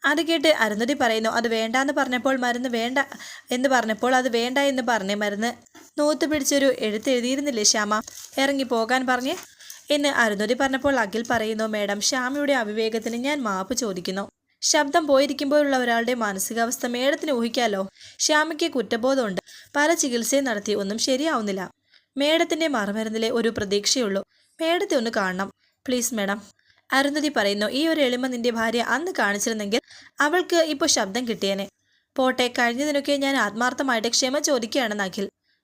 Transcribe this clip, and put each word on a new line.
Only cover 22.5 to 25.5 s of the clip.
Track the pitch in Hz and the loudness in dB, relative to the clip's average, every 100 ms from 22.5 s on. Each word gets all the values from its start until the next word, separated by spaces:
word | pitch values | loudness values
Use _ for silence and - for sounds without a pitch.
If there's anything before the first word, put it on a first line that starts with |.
| 320 320 | 0 0
മറുമരുന്നിലെ | 247 202 214 220 220 226 | 0 -2 -2 -4 -2 0
ഒരു | 233 226 | 0 0
പ്രതീക്ഷയുള്ളൂ, | 226 208 208 208 262 214 196 - _ _ - | -2 -2 0 0 0 0 -2 -6 _ _ -4
മേഡത്തെ | 330 349 403 285 | 0 0 2 0
ഒന്ന് | 226 226 | 0 -2
കാണണം | 190 185 196 | -2 -2 -6